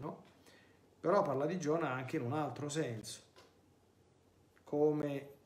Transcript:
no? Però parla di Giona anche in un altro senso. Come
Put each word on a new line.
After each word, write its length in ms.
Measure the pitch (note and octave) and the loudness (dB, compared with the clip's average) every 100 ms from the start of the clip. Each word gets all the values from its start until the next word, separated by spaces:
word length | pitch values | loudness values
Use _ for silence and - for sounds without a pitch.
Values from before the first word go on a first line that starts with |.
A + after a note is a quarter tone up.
no? 220 | D3+ F#3+ - - - - - - - - | -8 -8 -14 -20 -20 -20 -20 -20 -20 -4
Però 220 | D#3+ G3 | 2 4
parla 240 | D3 C3+ D#3 | 4 0 0
di 120 | F#3 | 0
Giona 340 | D3 E3 D3 | 0 2 0
anche 240 | B2+ C3 D#3 | -2 -4 -4
in 80 | |
un 100 | A#2+ | -2
altro 340 | D3+ D3 - C#3+ | 0 -2 -4 -4
senso. 520 | D3+ C3+ A2 G#2 - - - - _ _ _ _ _ _ _ _ _ _ _ | -2 -2 -4 -8 -14 -16 -20 -20 _ _ _ _ _ _ _ _ _ _ _
Come 640 | - D3 D3+ D3+ D3 C#3 - - | -2 4 4 4 0 -4 -8 -14